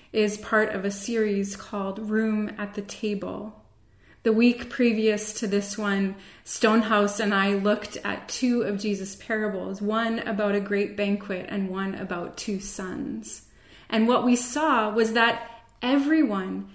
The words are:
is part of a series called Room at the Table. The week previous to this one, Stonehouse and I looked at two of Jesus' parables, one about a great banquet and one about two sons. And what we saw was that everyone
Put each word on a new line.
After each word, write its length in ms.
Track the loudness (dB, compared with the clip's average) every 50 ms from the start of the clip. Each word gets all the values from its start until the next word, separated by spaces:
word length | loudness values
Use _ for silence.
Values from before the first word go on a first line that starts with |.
| -20 _ 0
is 240 | 2 2 2 0
part 380 | -2 -4 0 2 2 2 2 0
of 100 | -4 -4
a 60 | -2
series 680 | -2 -2 -4 -2 0 0 2 2 2 0 0 -2 -4
called 540 | -10 -12 -8 -6 -4 -4 -4 -6 -6 -6 -2
Room 400 | 0 0 2 2 0 0 -2 -4 -6 -8
at 160 | -8 -8 -6
the 80 | -10 -10
Table. 720 | -10 -10 -6 -4 -4 -4 -4 -4 -6 -8 -8 -10 -10 -14 -16 -20 _ _ _ _ _ _ _ _ _ -20 _ _
The 120 | 2 4
week 340 | 6 6 6 4 4 -4 -12
previous 640 | -2 2 2 4 4 4 2 2 2 2 -2 -4 -4 -4
to 60 | -4
this 320 | 0 0 0 0 -2 -4 -4
one, 360 | -2 0 0 0 0 -2 -2 -6 -14 -20 -20 -18 _
Stonehouse 760 | -2 0 4 4 6 6 6 4 4 4 4 4 2 2 0
and 120 | 0 0 2
I 220 | 2 2 2 2
looked 420 | 2 2 2 2 2 0 -8 -12 -8 -6
at 240 | -6 -6 -6 -6 -8
two 320 | -6 0 0 2 2 2 2
of 160 | 0 -2 -2
Jesus' 380 | -2 -2 -2 -2 -4 -8 -10
parables, 640 | -10 -6 -4 -2 -2 0 -2 -2 -4 -6 -6 -6 -4
one 380 | -2 0 0 0 0 0 -2 -2
about 360 | -4 -4 -2 0 0 2 2
a 60 | 0
great 340 | 0 0 0 0 0 -2 -2
banquet 520 | -2 0 0 0 0 -2 -4 -6 -6 -6 -6
and 220 | -4 -2 -2 -2
one 240 | -2 -4 -4 -4 -4
about 420 | -6 -6 -6 -6 -6 -6 -8 -10
two 240 | -10 -6 -4 -4 -4
sons. 880 | -4 -6 -8 -6 -6 -6 -6 -6 -6 -6 -6 -8 -8 -10 -12 -12 -14 -20 -20 -20 -20 -20 -20 -20 -10 _
And 180 | 2 2 4
what 160 | 4 4 4 6
we 120 | 4 4
saw 540 | 4 2 0 -2 0 2 2 4 4 2 2
was 240 | 2 2 2 2 4
that 480 | 4 4 2 2 0 -6 -12 -16 -20 -20 -20 _ _
everyone 880 | 0 2 2 2 4 4 4 4 4 2 2 -2 -2 -4 -6 -6 -8 -10 -14